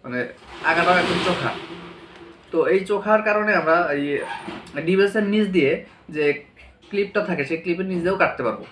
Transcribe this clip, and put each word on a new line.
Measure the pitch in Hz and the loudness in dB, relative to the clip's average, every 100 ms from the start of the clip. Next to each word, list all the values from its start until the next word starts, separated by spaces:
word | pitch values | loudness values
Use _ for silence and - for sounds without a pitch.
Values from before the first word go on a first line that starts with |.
মানে | 127 123 120 - - - | -6 -6 -6 -10 -20 -4
আগাটাও | 156 165 170 185 | 0 2 4 4
একদম | 185 175 - | 2 0 0
চোখা। | 170 131 - - - - - - - - - - | -2 -4 -6 -12 -16 -16 -20 -20 -20 -20 -20 -4
তো | 160 143 | 0 2
এই | 190 185 | 2 2
চোখার | 202 208 214 | -2 2 2
কারণে | 214 208 214 185 | 2 0 2 2
আমরা | 156 170 160 | 4 2 2
এই | 143 143 143 - - - - - 143 | 0 -2 -4 -4 -10 -12 -14 -10 -6
ডিভাইসের | 160 190 202 220 | 0 4 4 2
নিচ | 202 214 202 | 2 2 2
দিয়ে | 185 139 180 - - - | 4 4 2 -6 -20 -10
যে | 151 147 143 - - - _ - | 0 0 0 -8 -20 -20 _ -6
ক্লিপটা | 202 196 208 | -2 0 -2
থাকে, | 190 147 139 | -2 -2 -2
সেই | 165 | -4
ক্লিপের | 180 175 190 | -4 -4 -2
নিচ | 180 | -2
দিয়েও | 170 196 | 0 2
কাটতে | 131 - | 0 0
পারবো। | 120 104 - | -4 -4 -12